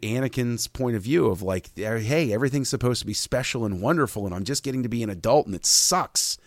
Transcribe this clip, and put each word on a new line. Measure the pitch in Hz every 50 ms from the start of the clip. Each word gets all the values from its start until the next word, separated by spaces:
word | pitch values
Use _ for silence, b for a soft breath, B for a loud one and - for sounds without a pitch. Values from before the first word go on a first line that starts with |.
Anakin's | - 107 113 127 135 131 - 131 123 120 120 107 -
point | - - - 131 123 117
of | 107
view | 92 117 151 175 151
of, | 113 95 87
like, | 95 92 92 92 - - -
"Hey, | - 101 110 113 113 107 110 147 160 165 117
everything's | 101 113 139 131 131 143 131 -
supposed | - 120 123 123 120 -
to | -
be | 104 104
special | - - - - 104 135 - - 123 113
and | 104 98 87
wonderful, | 98 131 170 165 139 107 - 107 101
and | 95 90
I'm | 92 98
just | 107 143 - -
getting | 139 131 131 123
to | 117
be | 113 117 117
an | 104
adult, | 98 85 - 110 127 151 -
and | - 92
it | 85 -
sucks. | - - - - - 180 185 151 - - - - - - - b